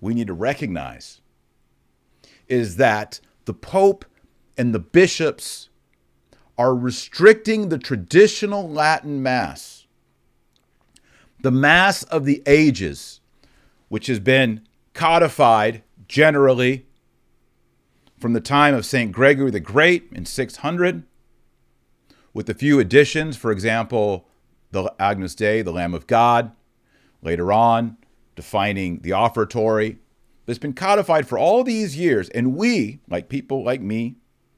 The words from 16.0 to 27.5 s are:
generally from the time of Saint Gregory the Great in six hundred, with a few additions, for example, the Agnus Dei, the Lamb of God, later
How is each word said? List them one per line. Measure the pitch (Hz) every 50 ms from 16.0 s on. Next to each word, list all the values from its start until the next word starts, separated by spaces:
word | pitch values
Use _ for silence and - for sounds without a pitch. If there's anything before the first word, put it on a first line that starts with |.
| 101 -
generally | - 139 151 156 147 143 139 131 127 120 127 127 135 127 - _ _ _ _ _ _ _ _ _ _ _ _ _ _ _ _ _ _ _ _ _ _ _ _ _ _ -
from | - 117 120
the | 113
time | 113 - 143 143 147 147 139
of | 117 101
Saint | - - 127 117 104 90
Gregory | 113 135 139 147 135 139 131 107
the | 101
Great | 78 95 101 143 156 175 180 170 - -
in | - - -
six | - - - 127 - -
hundred, | - - 147 175 175 180 180 180 170 156 _ _ _ _ _ _ _ _ _ _ _ _ _ _ _ _ _ _ _ _ _ _ _ _ _ -
with | 107 - -
a | 107
few | - 131 147 147 139
additions, | 107 87 117 143 147 139 - 156 156 160 131
for | - - 113 107
example, | 95 98 113 110 113 110 110 127 113 104 104 98 90 - _ _ _ _ _ _ _ _ _ -
the | 98 92 - - -
Agnus | 98 101 104 95 95 90 -
Dei, | - 107 104 110 113 104
the | 90 82
Lamb | 90 87 85 87
of | 82 -
God, | - 120 117 117 120 120 120 120 113 - _ _ _ _ _ _ _ _ _ _ _ _ _ -
later | 78 87 85 87 95